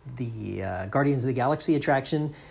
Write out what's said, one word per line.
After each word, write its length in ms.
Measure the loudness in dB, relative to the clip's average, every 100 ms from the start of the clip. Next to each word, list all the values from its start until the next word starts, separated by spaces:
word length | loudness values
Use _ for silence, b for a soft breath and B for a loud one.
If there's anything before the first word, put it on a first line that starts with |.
| -14 -8
the, 460 | -8 -8 -8 -6
uh, 220 | -6 -6 -2
Guardians 360 | 2 4 2
of 40 | 0
the 60 |
Galaxy 420 | 2 2 2 2 2
attraction 580 | 4 2 2 0 -2 B B